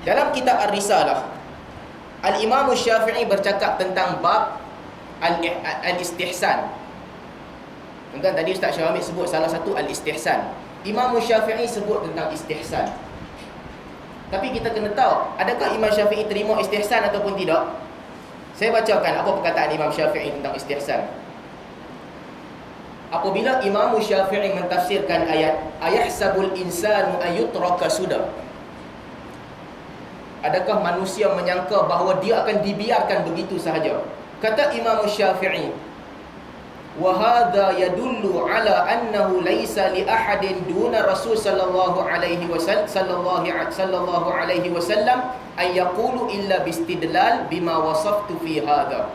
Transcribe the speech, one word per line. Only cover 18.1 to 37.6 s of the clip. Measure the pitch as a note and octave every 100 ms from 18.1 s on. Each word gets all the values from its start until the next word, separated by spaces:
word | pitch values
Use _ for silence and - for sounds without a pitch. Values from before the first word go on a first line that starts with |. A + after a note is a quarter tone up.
| - - - - -
Saya | A3
bacakan | A3+ A3 G3+ E3+ G#3+
apa | G3 F#3+
perkataan | F3 D#3+ D3+ D#3
Imam | D#3
Syafi'i | D3+ D3+ D3+ C#3+
tentang | C#3 C3+ -
istihsan. | - C#3 - B2 - - - - - - - - - - - - - - - - - - - - -
Apabila | E3 G3 - C4 B3+
Imam | G3+ G3+ G#3+ A3+
Syafi'i | G#3+ G3 F#3+ G3+ G3 F#3+
mentafsirkan | F3 F3+ F3+ G3 - E3+ E3
ayat, | D#3 D#3 - - -
"Ayahsabul | D#3+ F#3 - - G3 F#3 F#3+ F3+
insanu | F3+ E3+ G#3 G#3 F3 F3+
ayyutraka | F3 F3 - F#3 F3+ F3+ E3
suda." | - F3+ B2+ - - - - - - - - - - - - - - - - - - - - - - D3+
Adakah | D3+ - G#3
manusia | E3+ F3 F#3+ G#3 G3+ F#3+
menyangka | F3 F3+ F3+ G#3 -
bahawa | E3+ F#3 F#3
dia | F#3+ A#3 -
akan | G#3
dibiarkan | G3 E3+ G#3+ A3 - F#3+ E3
begitu | E3 F3+ F#3
sahaja? | E3 D#3+ D#3 - - - - -
Kata | A3 A3 -
Imam | A#3 A3+ G#3+ G#3
Syafi'i, | - F#3+ F3+ F3+ D#3+ D3 - - - - - - - - - - - - -
"Wa | F3+
hadha | F#3 A3 A#3+ A#3 -